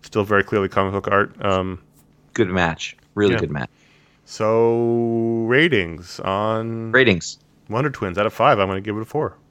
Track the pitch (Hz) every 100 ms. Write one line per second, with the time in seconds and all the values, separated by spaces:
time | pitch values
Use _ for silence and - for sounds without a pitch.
0 | - 107 101 104 98 110 95 - 98 98
1 | 98 101 104 - 101 95 92 90 _ _
2 | _ _ _ - 101 92 85 82 - -
3 | _ - 101 101 80 73 62 _ _ _
4 | _ _ _ - 110 113 117 117 117 117
5 | 117 113 113 117 113 127 165 127 87 82
6 | 90 - - 98 107 110 113 113 113 120
7 | 131 92 - - _ _ _ 107 147 127
8 | 104 87 107 - 123 117 95 95 101 104
9 | 110 147 135 - _